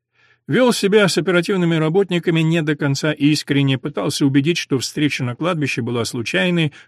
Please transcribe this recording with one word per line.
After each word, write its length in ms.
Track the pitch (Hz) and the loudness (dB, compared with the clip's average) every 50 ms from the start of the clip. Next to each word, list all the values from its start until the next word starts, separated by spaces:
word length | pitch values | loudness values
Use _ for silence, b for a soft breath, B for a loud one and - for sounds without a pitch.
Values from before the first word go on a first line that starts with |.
| _ _ b b b b b b b - | _ _ b b b b b b b -2
Вёл 240 | 139 226 254 247 | 2 4 4 4
себя 360 | 214 - - 196 202 220 202 175 | 2 2 2 2 4 4 4 4
с 100 | - 185 | 2 0
оперативными 560 | 160 190 180 175 170 - 202 185 175 165 165 | 0 2 2 0 0 0 0 0 0 0 2
работниками 640 | 160 156 156 156 202 202 - 180 175 170 185 160 160 | 0 0 0 2 0 0 0 -2 -2 0 0 0 2
не 220 | 160 160 165 170 | 2 2 0 0
до 140 | 156 151 151 | 0 -2 -2
конца 360 | 143 156 143 139 - - 156 | -2 -2 -2 -2 0 -2 -2
искренне, 680 | 151 - 143 147 151 139 - - 139 139 139 135 135 123 | 0 2 2 2 2 2 0 0 0 2 2 2 0 -2
пытался 460 | - 156 - 208 190 156 - - 151 | -4 -6 -6 -4 -4 -4 -2 0 0
убедить, 340 | 139 131 139 139 160 175 - | 2 2 2 2 0 0 -2
что 200 | - - 139 127 | -2 -4 -4 -4
встреча 460 | 110 - - 156 143 139 - - 135 | -4 -4 -4 -2 -2 -2 -2 -4 -6
на 100 | 123 120 | -6 -6
кладбище 480 | - 147 175 185 160 143 127 - - | -4 -4 -4 -4 -2 -4 -4 -4 -4
была 220 | 117 120 120 120 110 | -4 -4 -4 -4 -4
случайной, 680 | - - 123 113 - - 185 185 180 175 170 160 143 B B B | -4 -6 -6 -6 -4 -2 -2 0 0 0 0 0 -2 B B B